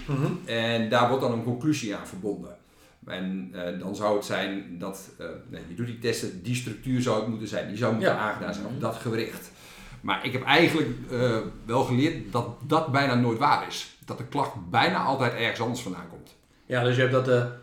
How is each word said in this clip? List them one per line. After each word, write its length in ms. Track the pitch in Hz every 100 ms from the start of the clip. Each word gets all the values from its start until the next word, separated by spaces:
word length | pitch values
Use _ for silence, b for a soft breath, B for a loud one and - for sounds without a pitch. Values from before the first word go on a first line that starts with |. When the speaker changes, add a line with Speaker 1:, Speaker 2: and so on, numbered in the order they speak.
| -
Speaker 1:
Mhm. 200 | 131 160 -
Speaker 2:
En 440 | - 117 113 117 110
daar 200 | 120 120
wordt 140 | 135
dan 100 | 120
een 120 | 113
conclusie 500 | 120 123 156 151 107 90
aan 100 | -
verbonden. 500 | 95 104 92 90 - b b b b -
En, 440 | 92 95 95 -
eh, 280 | 95 87 92
dan 160 | 92 101
zou 200 | 104 104
het 80 |
zijn 520 | - 95 98 98 95 87
dat, 300 | 95 - - -
eh, 80 | 85 - -
nee, 120 | 90 87
je 60 |
doet 120 | 87 120
die 120 | 113
testen, 440 | 120 113 104 92
die 120 | 98
structuur 480 | 123 - 107 131 127
zou 180 | 123 107
het 80 | 117
moeten 200 | 110 104
zijn, 200 | 95 90
die 80 | 104
zou 160 | 117
moeten 180 | 113 185
Speaker 1:
Ja. 60 | -
Speaker 2:
aangedaan 360 | 107 101 87
zijn, 120 | 101 104
of 60 |
Speaker 3:
Mhm. 80 | 123
Speaker 2:
dat 140 | 110 -
gewricht. 540 | 120 113 113 - - B B B B B
Maar 240 | 101 95 131
ik 60 |
heb 100 | 120
eigenlijk, 440 | 131 151 160 160 127 123 -
eh, 260 | 123 123 113 - - 110
wel 160 | 123
geleerd 480 | 127 123 156 143 101
dat 160 | 117 - - 147
dat 260 | 160 160
bijna 220 | 135 139
nooit 240 | 120 120 110
waar 280 | 143 117 90
is. 280 | - - -
Dat 140 | - 110
de 60 | 123
klacht 440 | 143 131 98 87
bijna 320 | 117 165 180
altijd 320 | 131 127 120
ergens 260 | 110 113 104
anders 200 | 120 120
vandaan 280 | 95 85 85
komt. 240 | - - - b b b
Speaker 1:
Ja, 180 | 127
dus 100 | 123
je 60 | 127
hebt 120 | 127
dat 120 | 131
de, 240 | 127 120 123 B